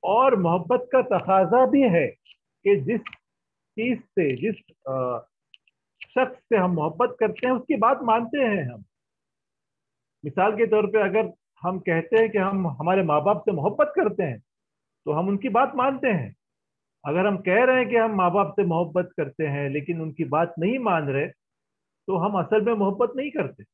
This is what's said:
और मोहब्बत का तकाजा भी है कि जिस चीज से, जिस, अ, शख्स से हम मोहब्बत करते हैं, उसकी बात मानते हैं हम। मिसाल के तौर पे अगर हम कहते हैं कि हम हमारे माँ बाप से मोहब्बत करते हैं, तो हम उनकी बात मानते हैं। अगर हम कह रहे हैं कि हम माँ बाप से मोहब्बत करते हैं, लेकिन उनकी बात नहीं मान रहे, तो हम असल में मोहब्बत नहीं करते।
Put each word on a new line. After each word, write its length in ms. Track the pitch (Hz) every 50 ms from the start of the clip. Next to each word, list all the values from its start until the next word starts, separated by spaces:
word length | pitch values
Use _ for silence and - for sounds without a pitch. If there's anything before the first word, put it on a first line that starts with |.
| -
और 320 | 180 196 226 262 269 247
मोहब्बत 540 | 202 180 170 170 180 170 - 247 247 247 -
का 100 | - 262
तकाजा 640 | 247 247 202 180 - - 190 190 190 160 208 247 262
भी 160 | 254 240 277
है 260 | 277 233 175 170 143 110 - _ _ _ - _ _ _ _ _ _
कि 120 | 196 202
जिस 260 | 175 135 147 240 220 - - - _ _ _ _ _ _ _ _ _ _ _ _ -
चीज 240 | 220 247 247 - -
से, 320 | _ _ - 170 143 131
जिस, 200 | 120 135 220 208 - _ _ _ _ _ 135
अ, 400 | 131 131 127 127 123 113 - _ _ _ _ _ - _ _ _ _ _ _ _ _ _ -
शख्स 360 | _ _ 247 254 254 - -
से 180 | _ _ 233 208
हम 140 | 185 185
मोहब्बत 460 | 180 160 151 160 156 160 233 247 - -
करते 280 | 226 214 - - - 247
हैं, 60 | 254
उसकी 220 | 233 - _ 311
बात 240 | 220 208 233 277 -
मानते 380 | 277 233 220 233 233 233 254 294
हैं 340 | 269 226 208 190 147 123 120
हम। 100 | 110 101 _ _ _ _ _ _ _ _ _ _ _ _ _ _ _ _ _ _ _ _ _ _ _ _ _ _ _ -
मिसाल 260 | 147 135 185 185 208
के 160 | 220 208 233 202
तौर 200 | 214 214 202 190
पे 100 | 196 220
अगर 320 | 202 190 180 220 214 175 - _ _ _ _ _
हम 180 | - 175 190 185
कहते 380 | 180 - 170 165 165 165 - 220
हैं 120 | 226 220
कि 80 | 220 208
हम 300 | 185 190 196 196 185 165
हमारे 360 | 139 120 151 170 185 196 180
माँ 200 | 160 147 151 147
बाप 180 | 196 214 -
से 100 | - 233
मोहब्बत 420 | 196 156 139 208 208 - 294 294 -
करते 280 | - 349 214 - - 185
हैं, 160 | 147 120 107 _ _ _ _ _ _ _ _ _ _ _ _ _
तो 60 | 147
हम 160 | 147 156 175 196
उनकी 220 | 202 196 - 262
बात 220 | 196 233 262 - -
मानते 320 | - 247 269 277 254 285 262
हैं। 280 | 208 160 120 101 - _ _ _ _ _ _ _ _ _ _ _ _ _ _
अगर 220 | 143 147 175 185 208
हम 100 | 202 185
कह 260 | 196 185 180 214 254
रहे 160 | 262 262 254
हैं 100 | 247 202
कि 60 | 233
हम 160 | 233 220 226
माँ 200 | 214 196 180 175
बाप 200 | 170 202 196 156
से 120 | - - 196
मोहब्बत 500 | 170 165 165 175 156 147 180 175 175 _ -
करते 280 | 156 135 135 - 160
हैं, 240 | 147 139 143 143 139
लेकिन 320 | 135 147 143 147 170 165
उनकी 220 | 160 160 139 - 165
बात 320 | 131 143 156 170 170 170 165
नहीं 200 | 165 196 247 269
मान 300 | 247 220 180 165 151 139
रहे, 180 | 135 139 147 - - _ _ _ _ _ _ _ _ _ _ _ _ _ _ -
तो 100 | 190 175
हम 220 | 165 208 208 190
असल 220 | 160 - 214 220
में 120 | 214 233 233
मोहब्बत 400 | 208 202 190 196 202 240 247 -
नहीं 160 | 262 277 294
करते। 320 | - 311 185 127 - _ 101 _